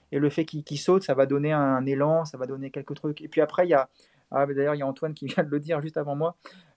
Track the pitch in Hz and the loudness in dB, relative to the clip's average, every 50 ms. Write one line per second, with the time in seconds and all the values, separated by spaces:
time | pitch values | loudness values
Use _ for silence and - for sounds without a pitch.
0 | _ _ - 139 147 147 143 - 160 - - 151 147 - 143 139 - - 185 190 | _ _ -2 0 0 2 2 0 -2 -2 -4 -10 -8 -6 -8 -4 2 2 2 2
1 | 190 - 135 131 135 135 139 139 147 151 156 151 143 135 135 127 131 135 139 135 | 4 2 2 2 4 4 2 0 2 2 2 2 2 2 2 2 0 0 0 2
2 | 143 151 160 165 160 151 - 127 127 127 135 135 135 135 - 143 135 - 143 - | 2 4 2 2 0 -2 -6 -10 -10 -8 -8 -8 -10 -10 -10 -10 -8 -8 -10 -6
3 | - 151 147 - 156 151 - 160 151 147 - - 185 175 160 135 131 - _ _ | -6 -6 -6 -6 -10 -2 2 2 2 2 4 2 4 4 6 4 4 2 _ _
4 | - _ _ _ _ _ - 135 143 143 139 135 139 147 147 147 139 135 135 - | -20 _ _ _ _ _ 0 0 0 2 2 0 0 0 0 0 -2 -4 -4 -4
5 | - 156 156 - 143 131 - - 160 147 147 147 147 156 165 147 147 160 156 156 | -6 -6 -6 -8 -10 -4 -2 -2 0 0 -2 -4 -2 -2 -2 -2 -2 -4 -4 -4
6 | 147 143 139 143 156 170 175 - _ - - - - _ _ | -4 -4 -2 -2 -2 -2 -4 -6 _ -20 -20 -20 -20 _ _